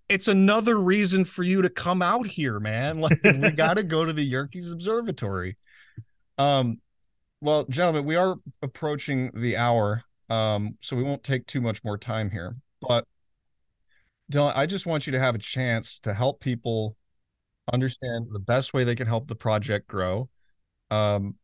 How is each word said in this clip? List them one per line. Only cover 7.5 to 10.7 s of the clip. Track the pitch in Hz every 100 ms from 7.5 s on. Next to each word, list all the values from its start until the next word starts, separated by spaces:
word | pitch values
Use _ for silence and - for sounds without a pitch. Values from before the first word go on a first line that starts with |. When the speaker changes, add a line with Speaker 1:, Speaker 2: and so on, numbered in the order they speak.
| 151 135
Speaker 1:
gentlemen, | 131 175 156 143
we | 160
are | 185 180 - -
approaching | 139 - 151 147 - 135 127
the | - 120 101
hour, | 120 117 104 110 - _ _
um, | 113 110 104 104